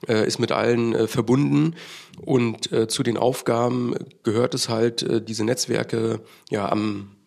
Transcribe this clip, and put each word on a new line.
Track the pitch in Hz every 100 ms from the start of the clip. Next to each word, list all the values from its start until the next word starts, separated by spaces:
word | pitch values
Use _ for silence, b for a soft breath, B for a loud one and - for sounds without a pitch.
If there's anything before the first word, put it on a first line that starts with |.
| -
äh, | 110 104
ist | -
mit | 117
allen, | - 117 120 117 -
äh, | 110
verbunden. | 127 110 131 143 143 160 165 B B B -
Und, | - 131 120 110 -
äh, | - 113
zu | -
den | 123 107
Aufgaben | 127 135 - 117 123 123 120 - - -
gehört | - 110 127
es | 131 -
halt, | 113 120 117
äh, | - 117
diese | 107 110 110
Netzwerke, | 127 - 117 117 113 113 110 - B B
ja, | 107 98
am | 104 107 101 101 -